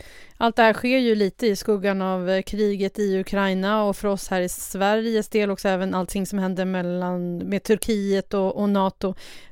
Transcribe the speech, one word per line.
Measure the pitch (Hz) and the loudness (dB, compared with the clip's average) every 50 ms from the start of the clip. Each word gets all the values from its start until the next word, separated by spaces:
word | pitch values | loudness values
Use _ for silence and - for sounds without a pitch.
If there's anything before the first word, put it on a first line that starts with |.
| - - - - - - - - | -20 -20 -20 -20 -20 -20 -4 -2
Allt | 233 233 - | 0 2 4
det | - | 6
här | 226 226 208 | 6 6 4
sker | - - 247 254 | 2 2 2 2
ju | 269 247 233 220 | 4 4 4 4
lite | 214 202 185 - - 247 | 4 2 0 0 0 0
i | 220 196 | 0 0
skuggan | 190 - - 208 196 185 202 196 190 | 0 0 0 0 2 2 0 0 0
av, | 185 190 185 185 180 180 | 0 -2 -2 -2 0 0
eh, | 190 190 | 0 0
kriget | 190 - - 202 214 208 202 190 196 190 - - | -2 -4 -2 0 0 0 0 0 -2 -4 -2 -2
i | 208 196 190 190 | 0 0 0 0
Ukraina, | 190 - 202 202 196 190 185 190 190 202 214 220 208 | -2 -2 0 0 2 2 0 0 0 2 2 2 2
och | 202 196 | 0 0
för | - - | 0 0
oss | 202 196 190 - | 0 0 -2 -2
här | - 190 185 | -2 -2 0
i | 180 180 | 0 -2
Sveriges | - - - - - 190 196 202 214 226 226 233 220 214 214 - | -4 -8 -10 -10 -2 0 2 2 2 2 0 0 0 0 -2 0
del | - 214 208 202 | 0 0 2 0
också | 190 - - | -2 -2 0
även | 202 190 180 190 190 185 | 0 0 0 0 -2 -2
allting | 185 180 - - 202 190 | -2 -4 -2 -4 -4 -4
som | - 208 196 | -2 -2 -2
händer | 190 185 185 180 185 | -2 0 -2 -2 -2
mellan, | 185 185 180 180 175 175 180 180 180 180 180 175 175 175 | -2 -2 -2 -2 -2 -2 -2 -2 -2 -2 -2 -4 -4 -4
med | 175 185 190 202 185 - | -6 -4 -4 -4 -2 2
Turkiet | - 214 - - - 220 202 196 196 196 196 - - - | 0 0 0 2 -2 -2 -2 0 0 0 -2 -2 -2 -2
och, | 196 190 190 - | -2 -2 -2 -2
och | - 208 202 | -2 0 0
nato. | 202 196 190 190 - _ - 190 190 - - - - - - - | 2 2 0 0 -2 _ -6 -6 -6 -8 -14 -18 -18 -20 -20 -16